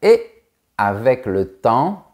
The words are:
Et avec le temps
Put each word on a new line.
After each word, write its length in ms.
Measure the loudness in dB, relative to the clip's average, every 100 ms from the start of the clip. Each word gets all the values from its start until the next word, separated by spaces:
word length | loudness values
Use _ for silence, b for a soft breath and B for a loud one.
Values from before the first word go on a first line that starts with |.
Et 200 | 4 2 0 _ _ _ _ -4
avec 480 | -2 0 0 0 -2
le 240 | -4 -4
temps 540 | -4 0 0 -2 -6 _